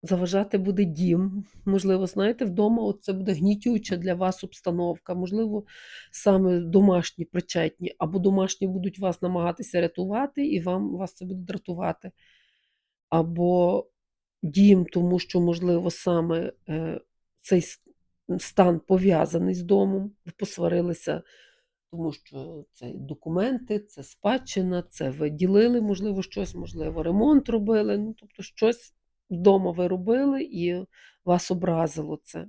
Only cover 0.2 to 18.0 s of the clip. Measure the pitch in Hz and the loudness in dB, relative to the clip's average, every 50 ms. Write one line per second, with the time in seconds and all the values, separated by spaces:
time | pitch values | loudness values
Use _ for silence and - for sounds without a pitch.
0.2 | 180 175 180 196 208 202 - 196 190 190 202 180 202 175 156 147 180 180 170 175 | 0 0 0 0 -2 0 -2 -2 0 0 2 2 2 0 0 -2 0 2 2 2
1.2 | 185 196 185 202 202 - _ - - - 196 196 185 196 190 185 190 180 - 202 | 0 -2 -4 -6 -10 -12 _ -10 -4 0 0 2 2 2 2 2 0 -2 -2 0
2.2 | 196 208 240 226 262 208 175 180 208 214 226 233 226 202 196 - - - 190 190 | 0 0 0 0 -2 -4 0 2 2 2 2 2 0 -2 -4 -4 -4 -6 -4 -4
3.2 | 190 190 190 151 160 196 208 208 - 247 240 208 214 - 196 175 170 185 180 175 | -2 -2 -2 2 2 2 2 2 0 0 0 0 -2 -2 -6 -4 -2 -2 -2 0
4.2 | 185 185 185 - - 180 - - - 190 170 175 175 175 170 175 _ - 180 180 | 0 -2 -2 -2 -8 -12 -16 -8 -6 -4 -2 0 0 -2 -4 -6 _ -8 -6 -4
5.2 | 180 180 190 214 226 220 208 214 208 _ - - - - - - - _ _ - | -4 -2 -2 -2 -2 0 -2 -4 -6 _ -18 -20 -20 -20 -20 -20 -20 _ _ 0
6.2 | - 202 196 190 190 185 180 175 175 165 165 196 196 202 185 180 170 - - - | 2 4 4 6 6 4 4 2 0 4 4 6 6 6 6 4 2 -2 -6 -8
7.2 | 170 - _ 175 175 _ - 175 160 160 - _ 180 175 - _ - 156 170 196 | -10 -6 _ -6 -6 _ -2 -2 -2 -2 -4 _ -10 -10 -6 _ -6 -2 -2 2
8.2 | 175 196 196 196 190 190 - - - 190 185 190 180 196 185 - 196 185 170 - | 2 2 4 4 2 0 -2 -4 -4 -4 -4 -2 -4 -6 -6 -4 -4 -4 -2 -2
9.2 | - 180 185 175 170 175 175 - - - - 180 170 170 - - 180 190 202 226 | -4 -2 -2 0 0 -2 -2 -4 -8 -4 -2 0 0 0 -2 -4 -6 -4 -2 -2
10.2 | 269 285 _ - 285 294 - 185 165 180 180 190 202 202 - 180 190 180 - - | -4 -4 _ -4 -2 -2 -2 -2 -2 0 -2 -2 -2 -4 -4 -6 -8 -10 -10 -12
11.2 | 185 185 190 185 180 175 190 190 - - 175 165 185 - 165 _ - 190 - _ | -10 -10 -10 -10 -10 -10 -10 -12 -8 -8 -8 -4 -4 -4 -4 _ -8 -18 -18 _
12.2 | _ _ _ _ _ _ _ _ _ _ _ _ _ _ _ _ _ _ - 165 | _ _ _ _ _ _ _ _ _ _ _ _ _ _ _ _ _ _ 0 0
13.2 | 165 165 170 170 175 175 180 180 175 175 180 202 - _ _ _ _ _ _ _ | 0 0 0 0 2 2 4 4 4 2 2 0 -4 _ _ _ _ _ _ _
14.2 | _ _ _ _ - 156 143 190 196 202 202 185 175 - - 180 175 175 180 180 | _ _ _ _ -8 -4 2 6 8 8 8 6 4 0 0 0 0 2 0 0
15.2 | - - - 185 175 175 170 170 180 180 175 170 175 170 170 - - 185 175 170 | -2 -2 0 2 2 2 2 0 0 0 0 2 0 -2 -4 -2 -2 0 2 2
16.2 | 165 170 165 165 170 - - _ _ - 156 156 165 165 165 - _ _ _ _ | 2 0 0 -2 -2 -6 -8 _ _ -8 -6 -6 -6 -6 -8 -10 _ _ _ _
17.2 | _ _ _ _ - - 196 180 170 - - - _ _ _ _ | _ _ _ _ -2 2 2 2 2 0 -6 -10 _ _ _ _